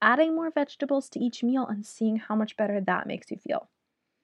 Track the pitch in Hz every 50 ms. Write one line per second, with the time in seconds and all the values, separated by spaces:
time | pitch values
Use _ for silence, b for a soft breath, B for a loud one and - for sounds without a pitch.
0 | 214 214 240 269 320 320 320 330 330 320 311 302 285 285 - - 294 269 285 277
1 | 269 - - - 247 247 233 - - 233 254 269 254 - 214 202 208 - - -
2 | 226 220 214 220 - - 214 214 214 214 - - 214 202 202 202 190 190 180 -
3 | - - - - - - - - - - 71 - - - _ _ _ _ _ _
4 | _ _ _ _